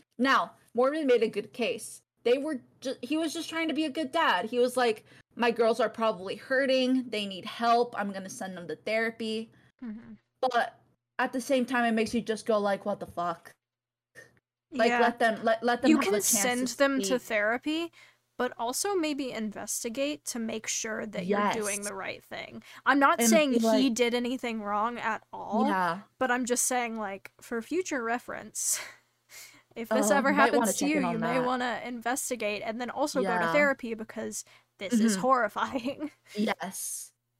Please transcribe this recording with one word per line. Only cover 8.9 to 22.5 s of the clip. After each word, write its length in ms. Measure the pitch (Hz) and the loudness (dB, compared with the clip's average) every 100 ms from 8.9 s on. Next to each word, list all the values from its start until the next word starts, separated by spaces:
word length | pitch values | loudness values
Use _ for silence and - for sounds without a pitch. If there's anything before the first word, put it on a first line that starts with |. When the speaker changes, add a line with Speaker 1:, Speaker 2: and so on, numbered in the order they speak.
| 220 226 226 220 220 226 - _ _ | 0 0 -4 -4 -4 -6 -16 _ _
Speaker 2:
Mm-hmm. 300 | 240 214 226 214 _ _ | -12 -12 -16 -20 _ _
Speaker 1:
But 380 | 254 247 196 - _ _ _ - | 0 2 0 -4 _ _ _ -4
at 140 | 254 | -2
the 80 | - | -2
same 240 | - 269 247 | 0 2 2
time, 180 | 254 233 | 0 2
it 60 | |
makes 200 | 220 220 | 2 0
you 80 | 240 | -2
just 240 | 214 214 - | -2 -4 0
go 120 | 214 | 2
like, 260 | 202 196 202 | 2 0 -2
"What 140 | 196 | -6
the 60 | 175 | -6
fuck?" 440 | - 175 170 - - _ _ _ _ _ - - _ _ _ _ | -4 -4 -4 -12 -20 _ _ _ _ _ -20 -20 _ _ _ _
Like, 160 | 277 233 | 0 2
Speaker 2:
Yeah. 120 | 240 | 4
Speaker 1:
let 180 | 240 233 | 2 4
them, 200 | 233 208 | 2 2
let, 200 | 226 220 | 0 2
let 180 | 233 240 | 0 2
them 100 | 269 | 4
Speaker 2:
You 60 | 311 | 6
Speaker 1:
have 80 | 269 | 4
Speaker 2:
can 80 | 403 | 2
Speaker 1:
a 20 | |
chance 140 | - | 2
to 60 | 214 | 2
Speaker 2:
send 300 | 254 247 254 | 2 0 -2
them 300 | - 277 269 | 2 2 2
to 40 | 190 | 0
Speaker 1:
speak. 160 | 247 | -2
Speaker 2:
therapy, 680 | - 220 208 240 302 311 339 - - _ _ - | 0 0 0 0 -2 -4 -4 -10 -20 _ _ -4
but 140 | 247 - | -4 -2
also 380 | 233 262 302 392 | -4 -2 0 0
maybe 360 | 311 285 262 | 0 -2 -4
investigate 920 | 226 220 202 214 - 240 226 285 294 - | -4 -6 -8 -6 -6 -6 -4 -4 -4 -8
to 140 | 240 | -8
make 260 | 226 226 - | -6 -6 -6
sure 400 | - 226 220 226 | -6 -4 -6 -6
that 220 | 202 180 | -6 0
you're 240 | 202 202 | 2 2
doing 260 | 220 208 202 | 0 -2 -4
Speaker 1:
Yes. 100 | 208 | -6
Speaker 2:
the 60 | |
right 300 | 196 185 - | -8 -8 -10
thing. 400 | - - - | -12 -14 -12